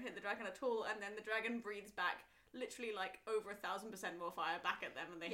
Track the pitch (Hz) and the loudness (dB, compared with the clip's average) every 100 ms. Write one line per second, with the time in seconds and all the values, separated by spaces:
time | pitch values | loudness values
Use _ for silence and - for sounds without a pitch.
0 | 247 190 202 226 202 185 254 226 202 214 | -4 -2 -2 -2 -2 0 2 4 2 0
1 | 202 214 214 220 240 233 208 208 202 185 | -2 -4 2 2 4 2 0 -4 -4 2
2 | 180 - - - - 254 254 - 233 202 | 2 2 -6 -20 -12 -4 -4 -2 -2 0
3 | 185 - - 214 190 202 185 196 214 190 | -2 -2 2 2 2 -2 0 0 -2 -4
4 | 185 170 170 175 160 175 180 196 170 135 | -4 -2 -2 0 2 2 2 2 -2 -4
5 | 165 165 175 | -6 -4 -2